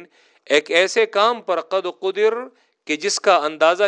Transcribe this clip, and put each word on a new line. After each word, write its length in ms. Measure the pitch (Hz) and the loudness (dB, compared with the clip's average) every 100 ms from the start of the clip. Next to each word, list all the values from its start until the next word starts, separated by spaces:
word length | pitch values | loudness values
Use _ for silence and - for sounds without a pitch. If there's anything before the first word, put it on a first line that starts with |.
| 175 _ _ _ - | -20 _ _ _ 0
ایک 260 | 147 156 | 0 2
ایسے 340 | 165 185 233 220 | 2 2 0 0
کام 360 | 202 220 240 | 2 0 0
پر، 200 | - 170 | -4 -6
قد 260 | 165 190 180 170 | -2 -6 -6 -8
قدر، 340 | 190 190 214 226 262 _ _ _ - | -8 0 0 -2 -10 _ _ _ -8
کہ 100 | 151 | -6
جس 240 | 196 - | -4 -2
کا 160 | 208 175 | 2 2
اندازہ 480 | 151 156 160 180 | 0 0 2 2